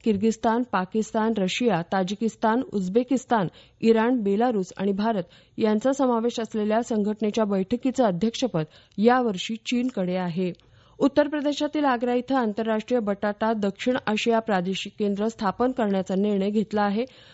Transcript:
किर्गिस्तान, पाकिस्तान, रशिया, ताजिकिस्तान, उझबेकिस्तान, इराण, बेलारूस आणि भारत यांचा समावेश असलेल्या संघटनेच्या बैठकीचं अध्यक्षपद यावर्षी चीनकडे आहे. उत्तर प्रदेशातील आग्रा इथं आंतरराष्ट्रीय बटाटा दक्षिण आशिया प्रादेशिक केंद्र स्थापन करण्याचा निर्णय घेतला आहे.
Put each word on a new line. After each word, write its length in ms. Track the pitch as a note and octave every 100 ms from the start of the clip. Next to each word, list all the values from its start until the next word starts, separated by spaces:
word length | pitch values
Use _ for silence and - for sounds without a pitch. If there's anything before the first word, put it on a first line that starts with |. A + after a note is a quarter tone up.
किर्गिस्तान, 580 | A#3 G3 A3 A3 A#3 A3+ B3
पाकिस्तान, 600 | G3 F#3 A3 G#3+ A3+ A3 A3
रशिया, 460 | F#3 - B3 F3
ताजिकिस्तान, 800 | E3+ F#3+ F#3 G#3 A3+ - A3+ A#3 -
उझबेकिस्तान, 760 | G#3 F3+ G#3 B3+ C4 - A#3 E3 - - _
इराण, 420 | A3+ A3+ A3+ B3+
बेलारूस 500 | G3+ G3 B3 A3 F#3 -
आणि 160 | G3
भारत 300 | G3 G#3+ G#3+ E3+ - - -
यांचा 360 | A3 G#3+ B3+
समावेश 480 | C#4 C4 A#3 A#3 A#3+
असलेल्या 420 | A3 A3 G#3 G#3+
संघटनेच्या 640 | A#3+ A3 G3+ G#3+ G#3+ G#3
बैठकीचं 600 | G#3+ G3 F#3+ A#3+ C4+ A#3+
अध्यक्षपद 600 | A#3 F3 A3 - B3 E3+ D#3 - - -
यावर्षी 580 | A3 B3+ A#3+ F#3 - A3+
चीनकडे 600 | - A#3+ B3+ A3 F3+ F3+
आहे. 360 | F3+ E3 F#3 - _ - - -
उत्तर 300 | C4+ C#4+ D4
प्रदेशातील 560 | D4+ C#4+ C#4+ D4 D4+
आग्रा 300 | C#4+ A#3+ A#3+
इथं 220 | B3 B3 C4+
आंतरराष्ट्रीय 640 | A3+ G3+ A3 A3 - B3
बटाटा 520 | G#3 G3+ G#3 G#3 A3
दक्षिण 440 | A3+ G3 G3 - B3+ -
आशिया 320 | G#3+ A#3+ A3+
प्रादेशिक 540 | A3+ F#3+ F3+ F#3 G#3 -
केंद्र 300 | G#3 G3 G#3+
स्थापन 440 | - G#3 - B3
करण्याचा 420 | C4 G#3+ G3 F#3
निर्णय 360 | F#3+ G#3 G3+ G3
घेतला 320 | G#3+ G3 G#3
आहे. 220 | G3+ G3+ C4 - -